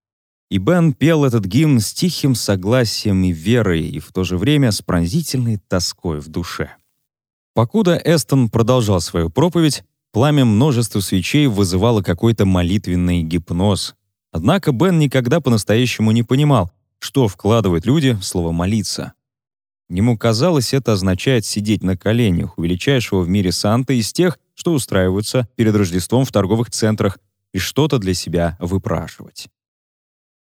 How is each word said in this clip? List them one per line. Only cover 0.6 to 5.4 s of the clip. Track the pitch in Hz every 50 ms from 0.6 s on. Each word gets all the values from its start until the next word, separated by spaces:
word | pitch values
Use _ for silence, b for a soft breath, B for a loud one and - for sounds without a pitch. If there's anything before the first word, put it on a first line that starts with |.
| 95 151 180 175 165 160
пел | 131 - 135 165 165 151 143
этот | 127 113 113 95
гимн | 90 95 139 160 151 135 113
с | 98 -
тихим | - - 175 180 - - - 143 123
согласием | - - - 101 92 90 104 123 131 117 104 - - - 107 95 95 92
и | 90
верой, | 85 78 80 104 123 120 104 95 85 80
и | 78 78 73 76
в | - -
то | - 95
же | 92 87 90 85
время | 104 139 151 147 135 113
с | 98 -
пронзительной | - - 90 85 85 85 107 175 151 - - 131